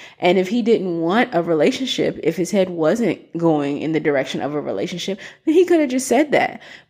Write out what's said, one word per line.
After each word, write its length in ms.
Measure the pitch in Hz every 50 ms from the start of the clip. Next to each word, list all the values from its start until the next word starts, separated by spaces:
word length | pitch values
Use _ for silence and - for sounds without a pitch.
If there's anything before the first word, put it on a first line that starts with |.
| - - - -
And 220 | - 180 185 190
if 80 | 185 185
he 140 | 220 247 214
didn't 380 | 226 226 151 185 185 170 165
want 280 | 165 165 190 233 247 247 -
a 100 | 170 165
relationship, 760 | 170 165 156 147 202 254 - 262 247 - - - - - 110 -
if 120 | 151 165
his 140 | 190 170 -
head 200 | - 196 185 185
wasn't 680 | 175 170 156 156 190 233 233 175 - - - _ - 165
going 420 | 170 165 156 147 143 143 143 -
in 120 | - 156
the 80 | 156 151
direction 420 | 151 160 143 135 - - - 165
of 140 | 98 139 147
a 60 | 147
relationship, 580 | - 131 110 95 123 180 190 170 - - 190 - - - - _ -
then 80 | 311 302
he 120 | 349 349
could 140 | 349 349 320
have 120 | 302 247
just 160 | 254 262 262 -
said 240 | 233 254 311 294
that. 320 | 240 - - - - - - - - - _